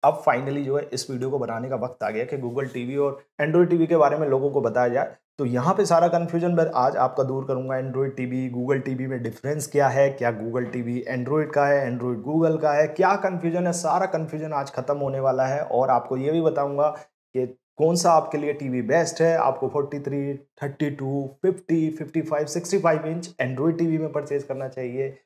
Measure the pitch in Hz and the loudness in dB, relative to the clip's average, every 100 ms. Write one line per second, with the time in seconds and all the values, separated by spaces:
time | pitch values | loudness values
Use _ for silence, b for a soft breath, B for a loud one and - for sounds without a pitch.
0 | 139 151 - 123 135 143 139 139 147 127 | 2 2 0 0 -2 -4 -2 -2 -4 -8
1 | - 131 131 135 120 113 127 131 123 - | -6 -6 -4 -4 -4 -6 -6 -4 -6 -6
2 | 107 107 127 139 123 123 135 127 123 139 | -6 -4 -4 -4 -6 -4 -6 -6 -6 -2
3 | 143 139 - _ 147 160 175 175 165 165 | -2 -2 -16 _ 2 4 4 4 2 6
4 | 147 147 151 135 143 143 117 123 123 120 | 4 4 0 2 2 0 0 2 2 0
5 | - - _ _ 131 123 131 196 202 170 | -4 -8 _ _ -2 0 0 2 4 6
6 | 175 170 170 170 175 175 165 123 127 - | 4 2 0 0 0 2 2 4 2 2
7 | 131 - 127 131 135 131 131 131 131 127 | 0 2 -2 -2 -4 -4 -2 -4 -4 -2
8 | 135 135 127 127 131 123 123 139 131 131 | -4 -2 -4 -4 -4 -4 0 0 0 -4
9 | 131 131 117 113 135 151 131 147 139 131 | -4 -6 -6 -8 -6 -4 -2 2 2 4
10 | 139 139 120 113 117 120 120 123 117 123 | 2 2 -2 -2 -4 -4 -4 -4 -4 -6
11 | 120 127 123 151 151 147 143 143 131 123 | -4 -6 0 0 0 2 4 4 2 -2
12 | 123 120 113 160 165 156 151 147 151 151 | -2 -4 -2 2 2 2 2 4 2 4
13 | 185 196 196 180 170 170 175 175 160 160 | 2 2 0 -2 -2 0 0 -2 0 0
14 | 190 165 160 156 156 151 135 - 131 143 | 0 -2 -4 -6 -4 -4 -4 -6 -4 -2
15 | 139 135 135 131 131 143 - 117 131 120 | -2 0 0 2 0 0 0 0 4 2
16 | - 131 139 160 160 151 143 139 151 147 | 2 -4 0 2 2 2 -2 2 0 0
17 | B _ _ 127 127 - _ _ 156 175 | B _ _ -4 -4 -6 _ _ 2 4
18 | 180 160 156 156 147 143 139 127 110 151 | 6 4 4 -4 -2 -4 -4 -4 2 2
19 | 165 - 165 165 131 135 131 147 143 147 | 2 2 2 4 2 0 -2 -2 -4 -4
20 | 139 139 139 139 - _ 143 139 147 143 | -6 -4 -4 -6 -12 _ -8 -2 -4 -2
21 | 135 139 135 - 185 185 - 165 156 156 | -4 -4 -4 -2 -2 -2 0 0 0 -2
22 | 147 165 156 151 151 175 175 196 170 156 | -4 -4 -2 -2 -2 -4 -2 2 4 2
23 | 156 170 175 - 127 131 156 165 170 160 | 0 -6 -8 -6 -4 0 0 2 0 0
24 | 156 147 139 143 139 131 131 131 127 123 | 0 -4 -2 -4 -4 -8 -8 -8 -8 -4
25 | 135 135 | -6 -6